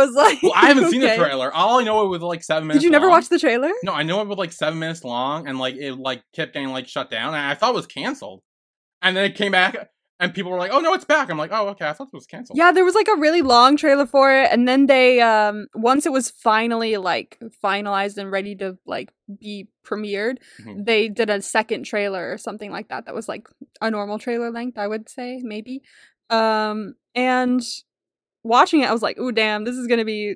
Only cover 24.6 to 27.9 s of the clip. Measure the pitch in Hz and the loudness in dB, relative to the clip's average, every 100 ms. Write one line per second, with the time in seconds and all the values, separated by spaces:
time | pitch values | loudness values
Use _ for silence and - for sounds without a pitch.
24.6 | 247 233 202 220 220 - 247 254 247 214 | -10 -8 -6 -6 -10 -14 -12 -10 -10 -12
25.6 | 220 269 - _ _ _ - 226 220 214 | -12 -14 -16 _ _ _ -4 0 2 0
26.6 | 214 214 202 - _ - 254 254 254 254 | -2 -4 -8 -14 _ -2 0 2 2 0
27.6 | 233 - - | -2 -10 -16